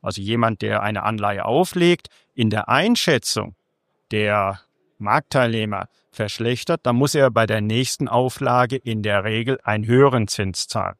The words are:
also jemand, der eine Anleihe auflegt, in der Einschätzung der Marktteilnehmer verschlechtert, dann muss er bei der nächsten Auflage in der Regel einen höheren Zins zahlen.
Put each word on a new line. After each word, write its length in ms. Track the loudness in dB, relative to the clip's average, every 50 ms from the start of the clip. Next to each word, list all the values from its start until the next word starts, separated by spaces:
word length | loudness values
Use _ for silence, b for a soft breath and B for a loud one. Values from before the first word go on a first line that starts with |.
| -6
also 180 | -8 -8 -6
jemand, 400 | -4 -2 0 2 2 0 0 -2
der 220 | -4 -2 -2 -2 -2
eine 180 | -2 -4 -2
Anleihe 420 | -2 -2 -4 -2 -2 -2 -2 -2 -2
auflegt, 680 | 0 0 0 0 0 0 0 2 2 2 2 -2 -16 b b b b b
in 160 | 0 0 0
der 180 | 0 0 0 2
Einschätzung 840 | 2 2 4 4 2 2 2 2 2 0 0 -2 -4 -4 -4 -6 -10 _ _ _ _ _ _ _ _ _ _ _
der 480 | -4 -2 0 2 2 2 0 0 -2 -6 _ _ _ _ _ _ _ _
Marktteilnehmer 920 | -2 0 0 0 0 _ 0 0 2 2 0 -2 -2 -4 -4 -6 -8 -12 _ _ _ _
verschlechtert, 720 | _ -6 -6 -6 -4 -4 -2 -2 -2 -2 -2 -4 -4 -2 _
dann 120 | 0 2
muss 200 | 2 2 2 2
er 160 | 4 2 4
bei 160 | 4 2 0 2
der 120 | 0 -2
nächsten 480 | -2 0 0 0 -2 -2 -4 -6 -6 -2
Auflage 680 | 0 0 0 0 -2 -4 -2 0 2 2 2 2 0
in 260 | -6 _ -4 -6 -4
der 220 | -2 0 0 0 0
Regel 360 | 0 -2 -2 -2 -2 -4 -4 _
einen 240 | -2 -2 -2 0 2
höheren 400 | 6 6 6 6 6 2 -2 -2
Zins 400 | -2 -4 -4 -4 -4 -6 -8 -6
zahlen. 280 | -4 -4 -4 -4 -6 _